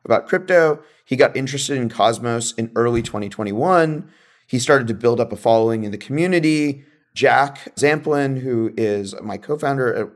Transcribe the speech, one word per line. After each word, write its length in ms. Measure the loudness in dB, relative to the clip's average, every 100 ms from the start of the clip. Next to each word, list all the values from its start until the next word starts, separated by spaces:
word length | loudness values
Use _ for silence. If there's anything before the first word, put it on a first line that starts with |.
about 240 | 0 0 2
crypto. 520 | -4 4 4 4 2 -8 _
He 120 | _ 2
got 200 | 4 2
interested 400 | -6 -6 -4 -2
in 120 | -4
Cosmos 640 | 0 0 0 -4 -4 -4
in 180 | -6 -4 0
early 260 | 0 0
twenty 260 | -4 -8 -8
twenty-one. 800 | -6 -6 -2 2 2 2 -2 -10 _ _ _ _
He 120 | -2
started 300 | 4 2 2
to 60 |
build 260 | 0 0 0
up 120 | -2
a 40 | -2
following 460 | 2 4 4 -2
in 100 | -6
the 60 | -10
community. 880 | -6 -2 0 2 2 0 -2 -4 _ _ _
Jack 580 | 0 4 4 2 -4 -18 -2
Zamplin, 640 | 0 0 0 -2 0 -4
who 320 | -2 -2 -2 -2
is 380 | -2 -2 -6 -10
my 160 | -10 -10
co-founder 580 | -6 -4 -2 0 0
at 140 | -2 -6